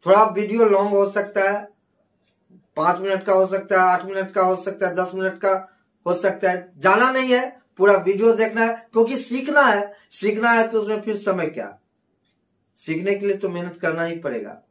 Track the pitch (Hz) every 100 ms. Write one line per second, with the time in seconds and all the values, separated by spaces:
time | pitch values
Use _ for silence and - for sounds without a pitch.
0 | 170 196 214 190 202 226 220 196 202 202
1 | 196 202 202 202 196 208 - _ _ _
2 | _ _ _ _ _ - _ - 160 180
3 | 190 190 196 190 190 190 - 190 185 180
4 | 190 190 190 202 185 185 196 - 185 175
5 | 180 190 190 185 196 190 - _ _ _
6 | - 175 196 190 190 175 - - 180 196
7 | 254 262 262 247 254 - _ - 196 196
8 | 175 196 226 220 220 220 226 226 - 226
9 | 226 269 - 247 269 294 269 202 202 -
10 | _ - 202 214 233 233 220 226 208 214
11 | 208 208 - 185 156 - 101 - _ _
12 | _ _ _ _ _ _ _ _ - 160
13 | 185 196 202 196 185 175 175 170 165 160
14 | 170 170 185 117 104 - _